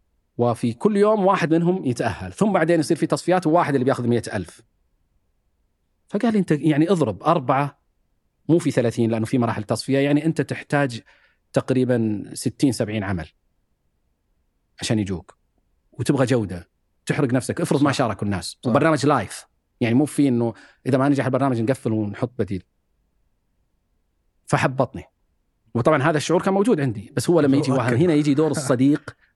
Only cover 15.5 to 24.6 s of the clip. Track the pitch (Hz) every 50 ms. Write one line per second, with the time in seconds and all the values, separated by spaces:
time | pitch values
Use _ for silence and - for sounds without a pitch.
15.5 | _ _ _ _ _ _ _ _ _ - 117 - 147 131 131 117 131 120 107 92
16.5 | 92 85 85 _ _ _ _ _ _ _ _ - 156 143 139 120 123 131 - -
17.5 | - - 170 - 170 139 143 143 131 - 135 113 98 - - 104 101 90 - -
18.5 | - _ - 127 113 143 151 160 160 135 117 147 147 123 95 - - - - _
19.5 | _ _ _ _ _ _ 123 113 117 127 151 139 - - 143 139 123 117 117 113
20.5 | 110 - - - _ _ _ 131 127 131 131 143 143 135 117 131 131 127 135 139
21.5 | 127 113 113 110 131 - - 113 110 110 107 104 104 - - 120 - - 104 92
22.5 | 101 92 - _ _ _ _ _ _ _ _ _ _ _ _ _ _ _ _ _
23.5 | _ _ _ _ _ _ _ _ _ _ _ _ _ _ _ _ _ _ _ -
24.5 | - 139